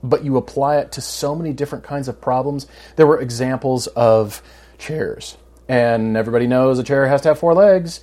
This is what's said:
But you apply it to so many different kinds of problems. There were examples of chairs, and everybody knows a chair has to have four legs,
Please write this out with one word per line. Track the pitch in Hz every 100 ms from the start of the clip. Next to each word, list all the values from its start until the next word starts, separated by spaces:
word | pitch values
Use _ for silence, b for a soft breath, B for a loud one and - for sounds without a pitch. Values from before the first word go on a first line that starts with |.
But | 127 143
you | 147 131
apply | 120 - 139 147
it | -
to | -
so | - - 143
many | 156 165
different | 135 143 143
kinds | - 143 131
of | 113
problems. | - 127 131 143 - B B -
There | 156
were | 147
examples | 127 117 127 131 135 127 -
of | - 117 110 104 - B B B B
chairs, | - 156 98 - - - _ _ -
and | 127 120 117 113 110
everybody | 113 117 120
knows | 127 131 127
a |
chair | 123 139 135
has | 139
to | 156
have | 151
four | 170
legs, | 165 202 190 170 -